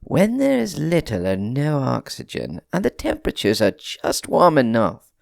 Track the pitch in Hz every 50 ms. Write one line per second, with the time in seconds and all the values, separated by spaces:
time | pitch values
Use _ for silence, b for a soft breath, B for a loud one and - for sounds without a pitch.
0 | - - - 123 190 214 233 262 277 277 277 254 233 214 175 - 151 160 170 170
1 | - - 117 95 87 95 95 95 98 107 123 139 143 151 151 143 135 127 123 120
2 | - - - - - - - - 60 64 73 - - _ - 175 202 240 - _
3 | - 214 - - _ - 196 - - 202 214 202 214 196 - - - - - -
4 | - - - - - - 185 - 254 269 156 147 127 117 113 117 110 87 85 113
5 | _ _ _ _